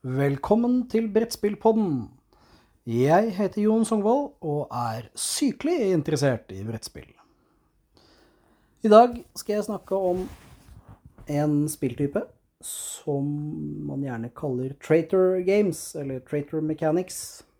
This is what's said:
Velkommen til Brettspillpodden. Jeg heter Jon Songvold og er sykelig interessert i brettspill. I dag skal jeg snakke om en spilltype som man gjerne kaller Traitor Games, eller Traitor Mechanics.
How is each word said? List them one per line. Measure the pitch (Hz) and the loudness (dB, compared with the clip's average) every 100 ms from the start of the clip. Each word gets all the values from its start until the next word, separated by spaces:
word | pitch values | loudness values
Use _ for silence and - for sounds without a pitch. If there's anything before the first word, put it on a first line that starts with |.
Velkommen | 131 131 139 139 - 214 240 254 247 | -4 0 0 0 2 2 4 0 0
til | 220 226 | -2 0
Brettspillpodden. | 202 233 - 208 202 220 226 202 135 107 - _ _ _ - _ _ | 0 -2 -4 -4 2 2 2 0 -2 -6 -16 _ _ _ -20 _ _
Jeg | - 113 127 175 226 185 | -4 0 4 4 4 -2
heter | 196 208 | -2 0
Jon | 214 220 220 | 2 2 2
Songvold | 220 202 262 285 _ | 0 2 0 -2 _
og | 160 147 143 123 | -4 -4 -4 -6
er | 120 113 110 - | -6 -6 -12 -8
sykelig | - - 277 - 302 349 202 | -6 0 0 0 -2 0 2
interessert | 175 147 151 139 117 - | 2 0 0 0 0 -6
i | 95 107 | -10 -8
brettspill. | 110 - - - _ _ _ _ _ _ _ _ _ _ _ _ _ _ _ _ _ | -8 -12 -16 -20 _ _ _ _ _ _ _ _ _ _ _ _ _ _ _ _ _
I | 220 | 8
dag | 214 247 240 - - | 10 8 2 -14 -14
skal | - | -6
jeg | 208 202 | -4 -4
snakke | 202 - 190 | -8 -4 0
om | 185 185 185 - - - - - - - - - - | 0 0 -4 -12 -20 -20 -20 -20 -20 -20 -20 -20 -4
en | 147 151 147 151 | 0 2 0 -2
spilltype | - 131 120 143 202 - _ _ _ | -2 -4 -2 -2 -2 -6 _ _ _
som | - - - - - 139 143 147 151 156 147 151 143 | -14 -12 -12 -10 -6 -4 -4 -4 -6 -8 -8 -8 -8
man | 139 | -6
gjerne | 139 117 120 - | -6 -6 -10 -8
kaller | 147 123 131 139 | -6 -4 -6 -10
Traitor | - 160 165 190 185 185 180 | 2 2 4 4 4 2 2
Games, | 208 202 160 - 160 | 2 2 -2 -10 -8
eller | 139 131 - | -6 -8 -4
Traitor | 147 143 160 | -6 -2 -4
Mechanics. | 156 156 160 165 175 - - - - _ | -2 0 0 0 -2 -10 -14 -16 -20 _